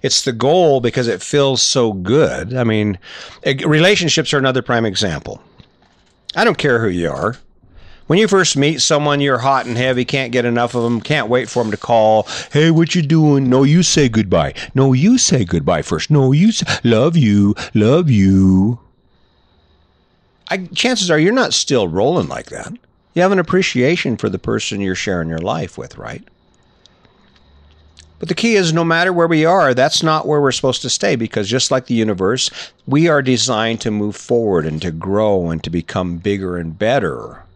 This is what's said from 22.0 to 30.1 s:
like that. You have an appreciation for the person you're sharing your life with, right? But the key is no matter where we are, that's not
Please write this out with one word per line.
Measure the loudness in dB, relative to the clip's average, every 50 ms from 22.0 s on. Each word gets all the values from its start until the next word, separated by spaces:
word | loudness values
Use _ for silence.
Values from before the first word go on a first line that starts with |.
| 0 2 2 0 -2 -4
like | -6 -10 -12 -12
that. | -14 -14 -14 -14 -16 -18 _ _ _ _ _ _ _
You | 0 2
have | 2
an | 2 0
appreciation | 0 2 0 0 0 0 0 0 2 2 0 0 -2 -4 -4
for | -2 -2 -4
the | -4 -4
person | -4 -4 -4 -4 -4 -6 -6 -4
you're | -4 -4 -4
sharing | -4 -4 -4 -4 -4 -4 -4
your | -6 -6
life | -4 -4 -4 -6 -6 -10 -10
with, | -14 -16 -16 -16 -16
right? | -16 -16 -16 -16 -18 _ _ _ _ _ _ _ _ _ _ _ _ _ _ _ _ _ _ _ _ _ _ _ _ _ _ _ _ _ _ _ _ _ _ _ -20 _ _ _
But | -8 -6
the | -4
key | -2 0 2 2
is | 2 2 2
no | 0 0 0
matter | 0 0 0 0 0
where | 2 2 2 2
we | 2 2 4
are, | 4 4 4 4 2 2
that's | 2 2 2 0 0 0
not | 0